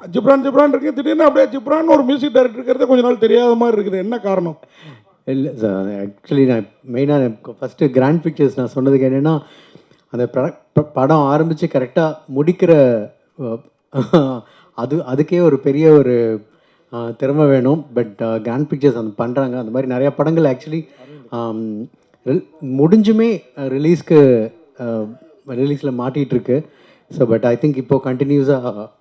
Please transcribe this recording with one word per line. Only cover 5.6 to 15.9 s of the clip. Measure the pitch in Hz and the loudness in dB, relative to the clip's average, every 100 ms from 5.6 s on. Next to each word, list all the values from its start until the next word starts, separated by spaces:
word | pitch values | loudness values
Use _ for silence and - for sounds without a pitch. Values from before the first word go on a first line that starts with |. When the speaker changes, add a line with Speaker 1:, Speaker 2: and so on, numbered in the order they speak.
| 107 95 95 101 101 | -4 -2 -6 -8 -10
Speaker 2:
actually | - - 143 131 | -12 -4 0 2
நான் | 117 101 _ 131 | 0 -4 _ -10
மெயினா | 120 143 147 | -4 0 0
நான் | 127 110 - 113 | -2 -6 -14 -12
ஃபர்ஸ்ட் | 127 - 151 | -14 -2 0
கிராண்ட் | 127 131 165 160 | 2 2 0 -2
பிக்சர்ஸ் | 151 143 - | -2 -2 0
நான் | 123 135 | -6 -2
சொன்னதுக்கு | 131 139 | 2 2
என்னன்னா, | 131 135 147 156 - - _ - _ _ _ | 2 0 0 -2 -4 -20 _ -20 _ _ _
அந்த | 120 120 | -6 -4
பட-, | 127 143 - _ | -2 -4 -6 _
ப-, | - 151 | -2 -2
படம் | - 135 156 | -2 2 2
ஆரம்பிச்சு | 139 151 165 160 165 | 2 0 0 -2 -2
கரெக்டா | 139 127 - 160 156 - 135 | -2 -2 -2 -2 -4 -8 -2
முடிக்கிற, | 151 175 180 156 131 113 107 - _ - 123 113 - _ _ | -2 2 4 6 6 2 -4 -14 _ -12 -10 -10 -12 _ _
அஹ், | 139 110 175 135 127 - _ _ | -6 0 2 2 -4 -12 _ _
அது, | - 123 156 | -10 -6 -6
அதுக்கே | 127 131 151 175 | -4 -4 -2 2
ஒரு | 170 139 | 2 2
பெரிய | 147 139 160 | 0 2 6